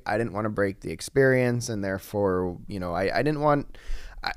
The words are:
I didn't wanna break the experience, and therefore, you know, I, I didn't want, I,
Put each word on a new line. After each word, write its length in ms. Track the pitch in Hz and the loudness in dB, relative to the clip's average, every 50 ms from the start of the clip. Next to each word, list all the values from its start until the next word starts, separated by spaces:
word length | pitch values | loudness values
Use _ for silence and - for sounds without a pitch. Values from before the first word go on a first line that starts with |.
| - | -4
I 140 | - 104 110 | -2 0 0
didn't 140 | 117 110 87 | 0 -2 -2
wanna 180 | 101 110 110 | -2 -2 -2
break 300 | 107 98 101 98 95 - | 0 0 0 0 -2 -4
the 100 | - - | -8 -8
experience, 760 | 80 - - - - 139 135 135 131 127 127 123 120 120 117 120 | -8 -8 -10 -2 2 4 6 6 6 6 4 4 2 0 -2 -4
and 160 | 113 104 98 | -4 -4 -2
therefore, 760 | 98 95 98 - - - 104 101 95 90 90 92 90 85 - - - | -2 -2 -4 -6 -4 -2 2 2 2 2 2 0 -2 -4 -6 -10 -8
you 120 | 101 98 | -6 -6
know, 140 | 90 87 85 | -4 -2 -2
I, 160 | 87 95 95 | 0 0 0
I 120 | - 104 127 | 0 2 0
didn't 180 | 147 156 147 | 0 0 2
want, 340 | 147 151 147 143 120 - - - - - - - - - - - - | 4 4 4 2 2 -4 -10 -14 -6 -4 -4 -4 -4 -10 -12 -8 -8
I, 100 | - - | -8 -8